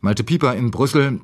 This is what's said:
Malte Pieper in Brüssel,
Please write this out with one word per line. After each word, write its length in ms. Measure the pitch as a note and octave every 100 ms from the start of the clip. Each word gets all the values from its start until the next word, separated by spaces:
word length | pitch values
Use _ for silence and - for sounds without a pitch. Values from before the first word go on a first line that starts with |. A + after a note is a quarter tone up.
Malte 220 | G2 G#2
Pieper 320 | A2 F3 C3+ A2+
in 160 | A#2+
Brüssel, 480 | G2 C3+ D3+ C#3 B2+